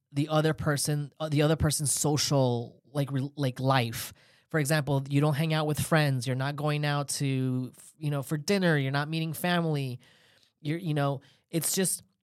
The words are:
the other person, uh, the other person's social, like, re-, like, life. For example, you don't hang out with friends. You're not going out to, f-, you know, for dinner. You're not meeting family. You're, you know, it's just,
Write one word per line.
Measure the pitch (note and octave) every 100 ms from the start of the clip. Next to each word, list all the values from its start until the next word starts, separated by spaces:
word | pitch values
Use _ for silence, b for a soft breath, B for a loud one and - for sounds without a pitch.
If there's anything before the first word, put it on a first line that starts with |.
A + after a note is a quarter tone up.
| _
the | C#3 D3+
other | D#3 D#3
person, | D3+ D#3+ C#3+ - D3 C#3+ -
uh, | D#3
the | D3
other | D3+ D#3+
person's | D3+ C#3+ C#3+
social, | - D3+ D3 - C#3+ B2+ A#2+ A#2+ - _
like, | D3 C3+
re-, | C3+ C#3 D3
like, | C3+ B2
life. | C3 C3 A#2 A2+ - b b b b
For | D#3+
example, | C#3 D#3 C#3+ C#3 C3+
you | C#3+
don't | D3+
hang | C#3 D#3+
out | D#3 D3+
with | D3
friends. | - D#3+ D3 C3 B2
You're |
not | B2+ C3+ C#3+
going | D3 D3 D3
out | C#3+ C#3
to, | - C#3 C3+ C3 B2+ B2+ -
f-, | - -
you | D3+
know, | C#3+
for | C3 D#3
dinner. | D3 G3+ F3+ D3
You're | C3+
not | C#3 D3
meeting | D#3+ D#3+
family. | D3+ F3+ F3 E3 D3 C3+ A#2+ b b b b b _
You're, | D3 E3
you | F#3
know, | D3+ C#3+ C3+ b b b
it's | E3 -
just, | - F3+ - - _